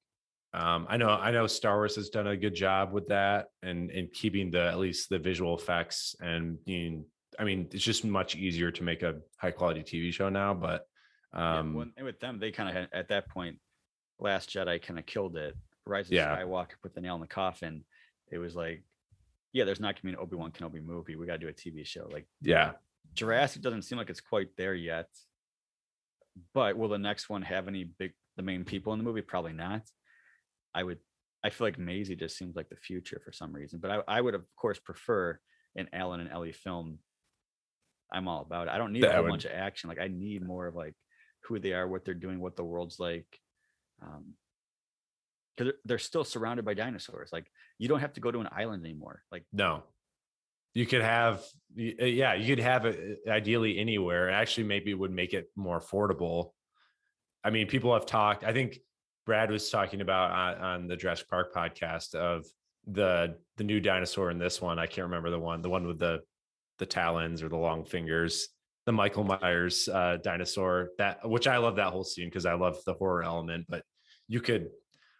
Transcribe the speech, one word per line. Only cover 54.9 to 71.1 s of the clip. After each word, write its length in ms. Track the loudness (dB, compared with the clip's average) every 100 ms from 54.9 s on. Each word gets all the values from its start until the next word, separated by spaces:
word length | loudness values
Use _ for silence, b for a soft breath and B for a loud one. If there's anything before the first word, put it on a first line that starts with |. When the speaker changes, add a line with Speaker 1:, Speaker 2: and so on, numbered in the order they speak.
Speaker 1:
would 200 | 0 0
make 200 | 0 -2
it 160 | -2 -4
more 240 | -6 -2 -2
affordable. 680 | 0 2 2 2 0 0 -4 -8 _ _ _ _ _ _ _ _
I 60 | 0
mean, 180 | 2 4
people 260 | 4 6
have 120 | 4 4
talked, 360 | 4 6 4
I 100 | 2
think 280 | 0 0 -4 -16 _ _ _
Brad 260 | 2 4 6
was 180 | 2 0
talking 300 | 2 2 0
about 320 | 2 4 4
on, 320 | 4 2 0
on 220 | -2 -2 -4
the 80 | -2
Jurassic 320 | 0 -2 0
Park 260 | 0 0
podcast 640 | 0 -2 -2 -4 -4 -4 0
of 280 | 0 0 -4 _ _ _ -4
the, 500 | 2 4 6 2 -2 _ -6
the 80 |
new 160 | 0 2
dinosaur 520 | 4 4 2 0 0
in 60 | 0
this 220 | 0 0
one. 200 | -2 0
I 60 | -2
can't 180 | -2
remember 260 | -4 -2 -2
the 80 | -2
one, 240 | -2 -2
the 80 | 0
one 160 | 0 0
with 140 | 0
the, 220 | 0 0 -4 _ _ _ _ -8
the 60 | -4
talons 540 | 0 2 2 0 -2
or 60 | -4
the 80 | 0
long 280 | 2 0
fingers, 640 | -2 -4 0 2 2 0 -4 _ _ _
the 80 | 0
Michael 300 | 2 4 2
Myers, 680 | 2 4 4 4 4 2 2
uh, 300 | 4 4 2
dinosaur, 680 | 0 -2 -2 0 2 2 0 0
that, 280 | 0